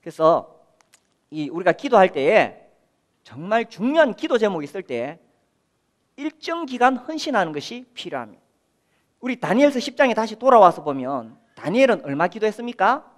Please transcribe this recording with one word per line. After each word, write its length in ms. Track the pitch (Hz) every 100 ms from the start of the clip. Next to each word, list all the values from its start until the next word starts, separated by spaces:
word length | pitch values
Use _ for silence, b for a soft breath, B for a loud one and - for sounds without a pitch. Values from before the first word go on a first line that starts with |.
그래서 600 | - 156 160 160 - _ _ _ _ _ _ _ _
이 180 | 156 147
우리가 240 | 160 180
기도할 400 | 160 277 226 190
때에 500 | 160 139 208 120 - _ _ _ _ _ _
정말 460 | _ 117 175 220 233
중요한 460 | - 226 311 302
기도 240 | 196 311 254
제목이 260 | 214 175
있을 180 | 143 196
때 360 | 185 120 127 165 _ _ _ _ _ _ _ _ _ -
일정 480 | 294 _ - 339
기간 320 | 302 247 247 254
헌신하는 560 | - 320 320 240 170
것이 340 | 147 - 240 247
필요합니다. 480 | - 180 143 113 - _ _ _ _ _ _ _ _
우리 200 | 247 247
다니엘서 400 | 151 208 294 269
십 160 | 247 247
장에 180 | 269
다시 220 | 220 220 220
돌아와서 480 | 262 240 185 165
보면 520 | 151 135 127 139 113 - _ -
다니엘은 480 | 143 214 269 196
얼마 240 | 143 139 175
기도했습니까? 840 | 214 214 208 240 240 196 254 -